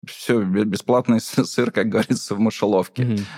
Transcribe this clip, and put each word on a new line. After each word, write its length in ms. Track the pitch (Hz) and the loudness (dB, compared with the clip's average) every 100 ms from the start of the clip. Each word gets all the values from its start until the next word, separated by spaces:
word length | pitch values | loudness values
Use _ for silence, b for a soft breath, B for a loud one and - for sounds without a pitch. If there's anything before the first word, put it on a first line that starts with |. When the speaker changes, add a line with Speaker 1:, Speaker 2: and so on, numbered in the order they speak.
| - | -20
Speaker 1:
все 360 | - - 120 | -8 0 2
бе-, 200 | 95 95 | 2 0
бесплатный 560 | 107 95 - 123 120 113 | 0 -2 2 2 4 0
<laughs> 20 | |
с-, 220 | - - | 0 -2
сыр, 280 | 127 - 120 | -2 0 0
как 160 | - 107 | 0 0
говорится, 440 | 101 - 123 - 101 | 0 0 -2 -2 0
в 40 | |
мышеловке. 640 | 110 - 104 95 92 - | 0 2 2 2 0 -2
Speaker 2:
Мгм. 220 | 123 107 101 | -2 -2 -4